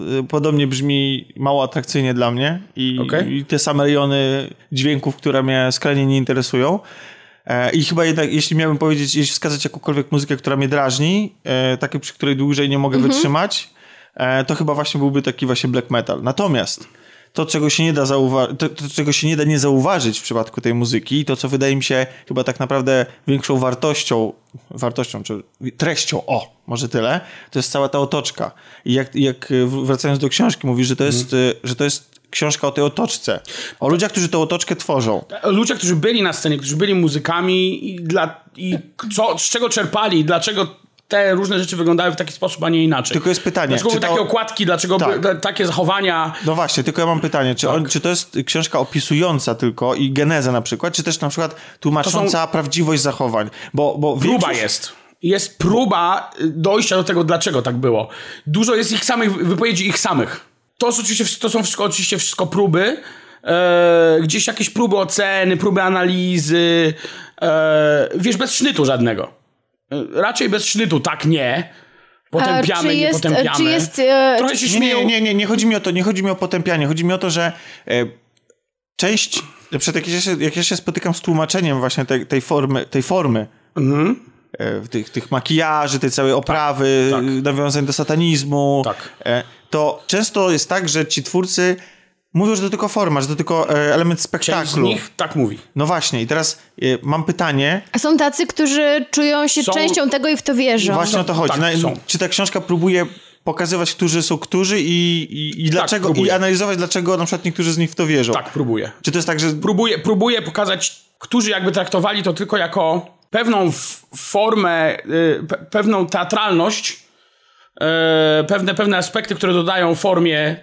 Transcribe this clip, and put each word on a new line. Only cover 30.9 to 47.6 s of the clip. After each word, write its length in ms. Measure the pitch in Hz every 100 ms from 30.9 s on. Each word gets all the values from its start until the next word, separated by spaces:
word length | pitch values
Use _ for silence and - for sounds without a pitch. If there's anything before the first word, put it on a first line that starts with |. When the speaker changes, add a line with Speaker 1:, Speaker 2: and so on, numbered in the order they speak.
| 127
Speaker 1:
to 80 |
jest, 200 | 139 123 127
Speaker 2:
Mhm. 100 | 131 127
Speaker 1:
y, 40 | -
że 120 | 127 120
to 80 |
jest 280 | 143 - _ _ _
książka 380 | - 151 143 143
o 40 |
tej 120 | 139
otoczce. 560 | 143 143 233 - - 98 - - - -
O 100 | 135
ludziach, 220 | 170 208
którzy 180 | 202 170
tę 80 | 170
otoczkę 360 | 156 170 - 175
tworzą. 480 | - 139 113 101 - 202
Speaker 2:
O 80 | 277
ludziach, 260 | 196 233 226
którzy 180 | 180 165
byli 280 | 208 226
na 100 | 185
scenie, 240 | - 160 143
którzy 180 | 135 151
byli 200 | 202 185
muzykami 960 | 160 143 - 170 185 185 185 185 -
i 60 | 175
dla-, 460 | 165 180 160 - _ -
i 200 | 185 165 - - 214 208
co, 220 | 226 160
z 40 | -
czego 200 | 233 240
czerpali, 560 | 226 180 208 214 170 156
dlaczego 420 | 170 - 202 190 - _ _ -
te 260 | 202 196 185
różne 240 | 196 190
rzeczy 160 | 180 180
wyglądały 360 | 165 170 180
w 40 | 156
taki 180 | 165
sposób, 300 | - 185 -
a 60 | 165
nie 140 | 165
inaczej. 300 | 160 139 123
Speaker 1:
Tylko 160 | 160 180
jest 140 | 180
pytanie, 240 | 185 175 147
Speaker 2:
Dlaczego 220 | 127 226
Speaker 1:
czy 60 | 220
Speaker 2:
były 20 |
Speaker 1:
to 60 | 226 233
Speaker 2:
takie 60 | 190
okładki, 360 | 226 220 - 185
dlaczego 320 | 170 180 190
Speaker 1:
Tak. 100 | 151
Speaker 2:
były 120 | - 190 170
ta-, 0 |
takie 260 | 202 202 180
zachowania? 640 | 175 175 196 190 165 160 160 156
Speaker 1:
No 100 | 160
właśnie, 280 | 151 -
tylko 180 | 127 151
ja 60 | 165
mam 120 | 160
pytanie, 360 | 151 147 131
czy 140 | 123